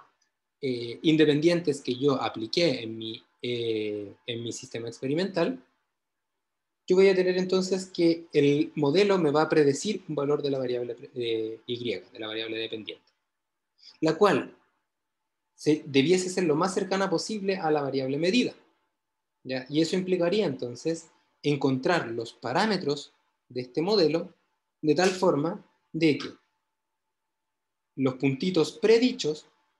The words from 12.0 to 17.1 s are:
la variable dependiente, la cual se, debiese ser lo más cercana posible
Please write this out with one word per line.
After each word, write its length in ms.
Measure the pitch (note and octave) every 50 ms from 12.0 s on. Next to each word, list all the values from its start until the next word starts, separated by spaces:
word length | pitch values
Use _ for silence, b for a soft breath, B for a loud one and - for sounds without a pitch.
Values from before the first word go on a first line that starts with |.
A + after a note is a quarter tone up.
| - - - A2
la 80 | A2
variable 300 | G#2+ A2 A2+ A2+ A2+ A2
dependiente, 460 | A2+ A2+ A2 A2+ A2 G#2 - - - _ _ _ _ _ _ _ _ _ _ _ _ _ _ _ B B B B _
la 180 | D#3 D#3 D#3+
cual 380 | D#3+ G3+ G3 D3+ A#2 - - - _ _ _ _ _ _ _ _ _ _ _ _ _ _ _ _ _ _ _ _
se, 300 | - - D3+ D#3 D3+ -
debiese 440 | D#3+ C3 C3+ C3 E3 F#3 F#3 F#3 F3+
ser 160 | - G3 F#3
lo 100 | D#3 C#3+
más 180 | D#3 F3+ F#3+ -
cercana 360 | A#3 F#3 F#3 F#3+ F#3+ G3
posible 480 | F#3